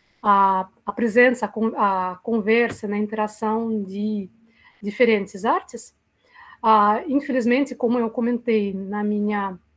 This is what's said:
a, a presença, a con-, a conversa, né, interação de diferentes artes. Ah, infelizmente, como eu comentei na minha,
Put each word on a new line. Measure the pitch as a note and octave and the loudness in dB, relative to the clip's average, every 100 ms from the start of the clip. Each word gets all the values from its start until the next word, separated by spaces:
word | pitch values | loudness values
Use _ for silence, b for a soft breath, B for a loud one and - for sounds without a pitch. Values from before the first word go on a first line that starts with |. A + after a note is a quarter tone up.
| _ _ | _ _
a, | G#3+ G3+ G3 F#3+ F#3+ _ | 2 4 4 2 -2 _
a | - | -10
presença, | - A#3 G#3+ B3+ A#3+ G#3 | -4 0 4 4 4 -4
a | |
con-, | A3 A3+ | -2 -4
a | D4 G3+ F#3+ F#3 F3+ | 0 0 0 -4 -6
conversa, | - A3+ G3+ A3+ A#3 - G3+ | -4 -2 2 2 2 -4 -6
né, | G#3 | -4
interação | G#3 G#3+ G#3+ - A3 A3 A3+ A3 | -4 -2 -4 -4 -4 -2 -2 -4
de | F#3+ G3 G#3+ G#3+ F#3 - b b b b | -6 -4 -4 -4 -6 -14 b b b b
diferentes | G3+ G3+ A#3+ G#3+ G3 G3 A3 | -10 2 2 4 -2 -4 -2
artes. | F4 - A#3 - _ _ B B B B B | -2 -4 -14 -16 _ _ B B B B B
Ah, | A3+ G#3+ G#3 A3 F4 | 4 4 4 2 0
infelizmente, | C#4 C#4+ B3 A#3 B3+ C4+ | -2 0 0 2 2 0
como | - A#3+ B3 | -2 0 0
eu | A3+ | -2
comentei | A#3 A#3 A#3+ A#3+ A3 G3+ | -2 -2 -2 0 0 0
na | F#3+ G3 G#3 | -4 -6 -4
minha, | G#3 G#3 G#3 G#3 G3 F3+ _ | -2 -2 -2 -2 -4 -8 _